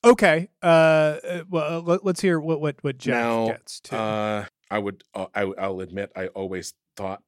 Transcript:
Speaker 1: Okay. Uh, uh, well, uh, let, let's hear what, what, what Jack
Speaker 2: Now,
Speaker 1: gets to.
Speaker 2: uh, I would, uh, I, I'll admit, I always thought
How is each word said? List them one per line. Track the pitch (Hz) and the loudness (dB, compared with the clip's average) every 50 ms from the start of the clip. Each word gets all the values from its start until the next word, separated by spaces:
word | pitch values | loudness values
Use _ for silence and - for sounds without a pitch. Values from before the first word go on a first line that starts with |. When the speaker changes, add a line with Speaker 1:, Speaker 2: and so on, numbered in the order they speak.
| - | 8
Speaker 1:
Okay. | 233 247 240 220 180 156 160 175 - _ _ - | 6 6 8 6 4 4 2 0 -6 _ _ 4
Uh, | |
uh, | 175 165 165 160 160 160 156 156 151 151 - - - 180 175 160 185 | 6 6 8 8 6 6 4 4 2 0 -2 -6 -8 -8 -8 -8 -4
well, | 185 165 151 151 165 165 | -4 -4 -2 -2 -6 -6
uh, | |
let, | 170 170 170 190 - | 0 0 0 0 0
let's | 196 180 - | -2 -2 0
hear | - 190 170 160 | 0 0 0 0
what, | 147 160 160 143 | 0 -2 -4 -2
what, | 151 151 147 _ - | -2 -4 -6 _ -6
what | 143 135 131 | -6 -6 -4
Jack | - 143 127 | -4 -2 -2
Speaker 2:
Now, | 120 117 117 113 113 113 110 | 0 0 0 0 0 0 -2
Speaker 1:
gets | 113 113 _ - - - | -4 -6 _ -18 -20 -18
to. | _ - - 110 | _ -8 -6 -4
Speaker 2:
uh, | 110 110 107 107 107 107 107 104 104 101 _ _ _ _ | -2 -2 -2 -2 -2 -2 -4 -4 -6 -10 _ _ _ _
I | 101 107 | -4 -4
would, | 101 101 98 _ _ _ _ | -4 -4 -8 _ _ _ _
uh, | 101 95 - _ | -10 -10 -6 _
I, | 104 101 95 95 - | -4 -4 -4 -4 -6
I'll | 95 98 95 92 | -6 -6 -6 -6
admit, | 95 87 87 98 98 98 _ | -10 -10 -8 -10 -10 -10 _
I | 92 95 92 | -10 -10 -10
always | _ 98 98 92 92 90 85 - - _ _ _ _ | _ -8 -8 -8 -8 -10 -10 -12 -18 _ _ _ _
thought | - 101 95 95 101 _ | -10 -10 -10 -10 -10 _